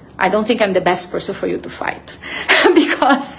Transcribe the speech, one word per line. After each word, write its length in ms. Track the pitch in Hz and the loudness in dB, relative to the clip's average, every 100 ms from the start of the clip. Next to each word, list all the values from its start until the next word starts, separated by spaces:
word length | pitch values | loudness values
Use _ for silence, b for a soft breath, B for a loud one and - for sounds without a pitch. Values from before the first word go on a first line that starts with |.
| B B | B B
I 120 | 185 | 0
don't 160 | 208 214 | 0 0
think 160 | 226 | 0
I'm 120 | 208 | 2
the 80 | 185 | 2
best 300 | 175 180 - | 2 0 -2
person 220 | - - | -6 -6
for 140 | 190 180 | -6 -4
you 100 | - | -6
to 100 | - | -8
fight. 480 | - - - - - B B | -8 -8 -10 -16 -18 B B
<laughs> 300 | B - - | B 4 6
Because, 640 | 330 - - 269 269 - | 6 4 2 2 2 0